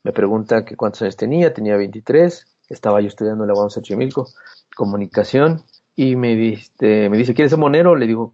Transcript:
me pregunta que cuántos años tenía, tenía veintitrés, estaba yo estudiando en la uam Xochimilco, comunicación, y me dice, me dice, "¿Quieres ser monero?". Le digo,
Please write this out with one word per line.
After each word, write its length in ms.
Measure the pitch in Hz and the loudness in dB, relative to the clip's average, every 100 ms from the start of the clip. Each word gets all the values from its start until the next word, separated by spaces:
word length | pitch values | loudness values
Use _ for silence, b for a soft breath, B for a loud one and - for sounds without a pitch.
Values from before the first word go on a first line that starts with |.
me 80 | - | -6
pregunta 540 | - 101 110 107 113 | -2 0 0 0 -2
que 100 | 113 | -2
cuántos 280 | - 107 - | -6 -6 -4
años 160 | 101 98 | -6 -4
tenía, 340 | 113 160 170 | -2 2 0
tenía 240 | - 107 101 | 0 -2 -2
veintitrés, 720 | 101 110 - 151 175 170 _ _ - | -2 -6 0 4 4 0 _ _ -20
estaba 320 | 110 107 104 | -6 0 0
yo 60 | 101 | 0
estudiando 360 | - 107 107 | -4 -4 -2
en 40 | 104 | -2
la 60 | |
uam 140 | 101 104 | 0 -2
Xochimilco, 640 | 104 - 104 131 135 127 b b b b | -4 -8 -6 -4 -4 -8 b b b b
comunicación, 920 | - 101 101 98 - 101 131 151 160 - _ _ | -6 -4 -4 -6 -4 0 2 2 0 -8 _ _
y 220 | - 131 127 | -2 0 0
me 180 | 120 | 0
dice, 760 | 110 113 107 - - 107 107 104 | 0 0 -2 -10 -2 2 2 2
me 80 | 107 | 2
dice, 160 | 123 | 0
"¿Quieres 160 | 139 147 | 2 2
ser 80 | 120 | 2
monero?". 360 | 127 147 175 | 2 4 4
Le 120 | 160 113 | 4 2
digo, 260 | 113 110 | -4 -6